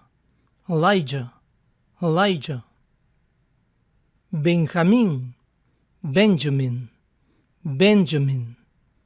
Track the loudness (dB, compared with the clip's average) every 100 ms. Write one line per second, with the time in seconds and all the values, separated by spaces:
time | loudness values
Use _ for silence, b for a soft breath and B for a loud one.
0 | _ _ _ _ _ _ -4 0 2 2
1 | 0 -6 -8 -14 _ _ _ _ _ -6
2 | -2 0 0 -2 -6 -10 -12 _ _ _
3 | _ _ _ _ _ _ _ _ _ _
4 | _ _ _ -4 0 2 0 0 2 4
5 | 2 -2 -8 -14 _ _ _ _ _ _
6 | -4 2 2 2 0 -2 -2 -6 -10 _
7 | _ _ _ _ _ _ -8 0 4 4
8 | 2 0 -2 -2 -6 -14 _ _ _ _